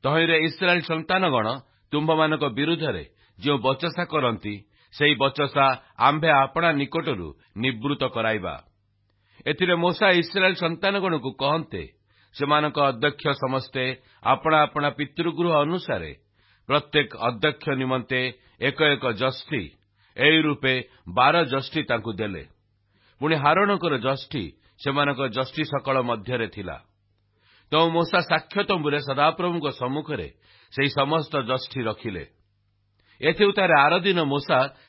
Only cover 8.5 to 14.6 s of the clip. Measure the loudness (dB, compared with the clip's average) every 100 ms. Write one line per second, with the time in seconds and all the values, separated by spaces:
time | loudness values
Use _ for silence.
8.5 | -10 _ _ _ _ _ _ _ _ -6
9.5 | -2 0 2 2 2 4 4 2 0 0
10.5 | 0 -4 -2 -2 0 -2 -2 -4 -4 -2
11.5 | -2 -4 -10 -12 _ _ _ _ -6 2
12.5 | 2 2 2 0 2 -2 0 -4 -2 -2
13.5 | -2 -4 -4 -4 -6 _ _ 0 2 4
14.5 | 2